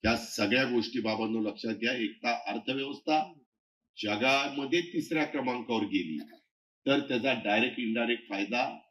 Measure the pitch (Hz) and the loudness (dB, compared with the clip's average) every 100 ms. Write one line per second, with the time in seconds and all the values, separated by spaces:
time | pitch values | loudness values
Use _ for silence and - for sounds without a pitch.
0 | 107 113 - - 104 123 131 120 107 123 | 2 0 -2 -2 2 4 4 2 0 -2
1 | 110 107 110 113 107 98 117 101 117 127 | 0 0 0 0 -2 -2 -6 -2 -2 0
2 | 107 - 123 117 - 117 110 135 135 143 | -2 -2 -2 -2 -2 -6 -2 -4 -4 -6
3 | - 156 156 - _ _ _ _ _ - | 2 2 2 -8 _ _ _ _ _ -6
4 | 104 104 131 139 143 143 135 170 170 - | -2 2 4 4 2 -2 0 0 0 -4
5 | 139 160 147 147 127 120 110 113 101 95 | -2 0 0 0 -2 -2 0 0 0 -2
6 | 82 76 - - _ _ _ _ - 139 | -2 -6 -8 -18 _ _ _ _ 2 2
7 | - 123 135 120 107 107 127 123 117 117 | 2 0 2 0 2 2 2 0 -2 0
8 | 117 117 - 147 151 120 113 117 _ | 0 -2 -2 -4 -2 0 -2 -4 _